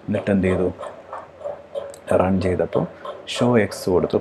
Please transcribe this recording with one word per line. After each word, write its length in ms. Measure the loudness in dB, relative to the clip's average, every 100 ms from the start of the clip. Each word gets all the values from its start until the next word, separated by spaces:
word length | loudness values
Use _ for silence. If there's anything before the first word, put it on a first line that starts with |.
| -4
എന്നിട്ട് 240 | -2 2 2
എന്ത് 120 | 4
ചെയ്തു? 200 | 2 0 -2 -12 -14 -14 -14 -14 -12 -10 -10 -10 -10 -10 -14 0 2
റൺ 120 | 4 2 0
ചെയ്തപ്പോൾ 400 | 0 0 0 -2 -6 -14 -14 -10
ഷോ 120 | 0 4 4 2
എക്സ് 180 | -2 0
കൊടുത്ത് 260 | 2 2 0